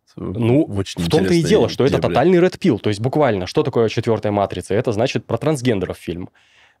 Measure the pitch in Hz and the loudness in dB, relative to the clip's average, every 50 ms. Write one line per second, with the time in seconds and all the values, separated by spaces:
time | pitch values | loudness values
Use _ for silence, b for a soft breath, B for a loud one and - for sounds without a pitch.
0 | _ _ - - 90 90 92 117 117 113 123 147 160 - 104 98 95 - - - | _ _ -16 -12 -10 -8 -4 -2 2 2 4 2 2 0 -2 -6 -6 -6 -6 -6
1 | 85 82 - 160 190 185 175 170 156 170 214 202 120 - - - 123 139 - 135 | -2 0 0 2 2 2 2 2 2 2 2 2 2 2 0 0 0 2 2 0
2 | - - 87 120 139 180 190 170 175 180 - - - 180 120 98 - 110 107 98 | 0 0 2 2 4 4 4 4 4 2 0 0 0 0 0 2 0 -2 -2 -2
3 | 110 131 - 156 147 127 107 95 90 - - 156 147 135 - 123 113 107 - 120 | -4 -2 0 0 2 2 0 -2 -4 -2 -2 -2 0 0 2 0 0 0 0 -2
4 | 110 117 113 104 - 104 104 101 98 95 - 90 - - 92 107 - 135 107 101 | -2 0 0 0 0 0 0 0 0 0 -2 -6 -6 -2 -2 -2 0 0 0 0
5 | 120 139 - 123 - - 107 - - 151 160 131 117 127 110 95 90 85 92 - | 0 -2 -2 -4 -6 -4 -6 -2 -2 -2 -2 0 0 0 0 0 -2 -6 -8 -10
6 | - - 85 85 90 - _ b b b b b b b b b | -10 -10 -10 -10 -10 -16 _ b b b b b b b b b